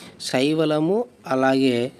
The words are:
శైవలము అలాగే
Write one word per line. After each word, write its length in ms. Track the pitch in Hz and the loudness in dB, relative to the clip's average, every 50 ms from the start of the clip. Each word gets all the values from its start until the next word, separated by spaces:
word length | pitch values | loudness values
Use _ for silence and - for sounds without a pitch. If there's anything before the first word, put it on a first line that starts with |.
| - - - - | -20 -20 -18 -14
శైవలము 840 | - - - 127 135 147 156 160 160 156 151 151 156 170 196 233 240 - - _ - | -8 -2 0 0 0 2 0 0 0 0 0 0 0 0 0 -2 -4 -6 -10 _ -6
అలాగే 680 | - 135 131 131 131 135 135 135 131 120 117 123 139 - | -2 0 2 2 2 2 2 2 2 2 0 -2 -4 -6